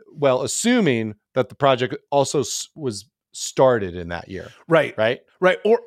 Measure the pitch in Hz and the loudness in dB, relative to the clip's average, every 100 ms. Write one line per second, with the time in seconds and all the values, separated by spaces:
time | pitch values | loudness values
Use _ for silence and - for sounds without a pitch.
0 | - - 139 127 - - 233 247 175 117 | -14 -2 0 2 -2 -2 0 2 2 0
1 | 110 104 _ 131 127 - 139 127 123 135 | -4 -10 _ -4 -4 0 2 2 0 -6
2 | _ 143 135 156 113 - - - 139 101 | _ 0 0 -2 -4 -6 -12 -10 -8 -8
3 | - _ _ - - - 131 120 95 87 | -12 _ _ -14 -6 2 4 2 -2 -8
4 | 85 85 - 92 98 - - 160 131 - | -10 -10 -10 -14 -14 -16 0 2 2 0
5 | 110 127 _ - 180 180 208 226 | 0 -2 _ 0 0 2 2 0